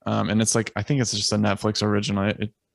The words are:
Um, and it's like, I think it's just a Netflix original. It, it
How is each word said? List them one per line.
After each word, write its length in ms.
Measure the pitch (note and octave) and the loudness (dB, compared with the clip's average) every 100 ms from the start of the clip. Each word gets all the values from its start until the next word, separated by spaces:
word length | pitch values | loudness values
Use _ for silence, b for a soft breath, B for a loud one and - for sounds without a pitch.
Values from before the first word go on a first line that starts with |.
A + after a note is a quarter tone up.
| - | -2
Um, 240 | G#2+ G#2 | 0 2
and 100 | G#2+ | 2
it's 140 | A2 | 2
like, 180 | A#2 G#2+ G#2 | 0 0 -4
I 60 | |
think 180 | - C#3+ | 0 0
it's 120 | A#2 | 0
just 200 | G#2 - | -2 -2
a 40 | G#2+ | 0
Netflix 460 | G#2 G2 A2 G#2+ | 2 0 0 0
original. 460 | G#2 G#2 G2+ G2+ G2+ | 0 0 0 0 0
It, 120 | - | -2
it 140 | G#2+ - _ | -6 -10 _